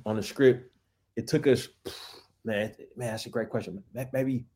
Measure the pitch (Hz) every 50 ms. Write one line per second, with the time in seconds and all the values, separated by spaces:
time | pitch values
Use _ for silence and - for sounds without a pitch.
0 | - 107 110 107 98 - - - 135 127 123 123 - - _ _ _ _ _ _
1 | _ _ - 113 113 - 160 147 - 139 123 - - - _ _ - - - -
2 | - - - - - _ _ _ - 113 107 101 107 110 - - - - - -
3 | 123 113 110 110 - - 101 120 107 - - 113 - 90 87 98 - _ - 123
4 | 131 127 - 131 131 135 131 123 123 _ _